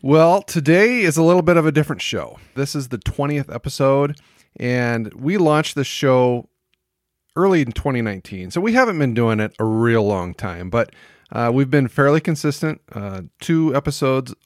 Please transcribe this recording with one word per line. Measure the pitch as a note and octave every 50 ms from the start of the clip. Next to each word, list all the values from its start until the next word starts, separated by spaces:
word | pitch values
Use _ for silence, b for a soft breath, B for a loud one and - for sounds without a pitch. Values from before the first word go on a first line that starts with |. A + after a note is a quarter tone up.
Well, | - C3+ C#3+ D#3 D#3+ E3+ F3 G3+ G3
today | - - E3+ D3 C#3+ E3 F3+ G#3 A#3 B3+ A#3+
is | G#3 E3 C#3+
a | D#3+ D#3+
little | E3 F3+ F3+
bit | E3+ E3 F3
of | E3+ D3+
a | D#3
different | C#3+ D3+ D3+ - D3+ -
show. | - - - F#2+ C#2+ A1+ A1 - - _ _
This | C3 C#3 C#3 -
is | D3 C3+ B2
the | B2+ G#2
twentieth | _ - - - C#3+ C#3+ D3 C#3+ C#3 -
episode, | - A#2+ _ C#3 - - C#3+ C3+ C3+ C#3 C#3+ C#3+ D3 b b b b b b b b
and | - - B2 B2 B2 B2 A#2+ A#2+ A#2 A2+ G#2 -
we | - B2+ D3 F#3+
launched | G#3 F3 D#3 D3+ D3+ D#3 - -
this | D3 C3+
show | - - - - C3+ C3 B2+ B2+ B2 B2 A#2+ - _ _ _ _ _ _ _ _ _ _ _ _ _ _ _ _ _ _
early | - F3+ G3 F#3 E3
in | C#3+ A#2
twenty | A2 - - C#3+ C3 A#2+ A#2
nineteen, | G#2+ G2+ F#2 - - G#2+ F#2 F#2 F#2
so | - E3+
we | F#3 A#3 A3
haven't | C4 C4 A#3 F#3+ D#3
been | D3 B2+ A2+
doing | A#2 A#2 A2+ A2 G#2+
it | G#2+ G#2+ _
a | - A2+
real | A2+ A2 A2 A#2 A#2 A#2 A2+ G#2+
long | G2+ G#2 F#2+ F2 F2 E2+
time, | - - G2 F2 E2+ F2+ F#2
but, | A2+ A#2 A2+ - b b b b b b b b
uh, | - A#2 A#2 A#2+
we've | A#2+ C3 C#3 C3
been | C3+ D3 C3+
fairly | A#2 - - C#3 C#3+ D3 D#3+
consistent, | D3+ - D#3+ C#3+ - D3+ C#3 - - D#3 D3+ - _ _ -
uh, | G#2+ G2+ G2+ F#2+ F#2+ F2+ - _ _
two | - - E3+ D#3+ D#3+ D#3 B2+
episodes | C#3 D3 - C#3 - C#3+ C3+ C3 C3+ C3 A#2+ - _ _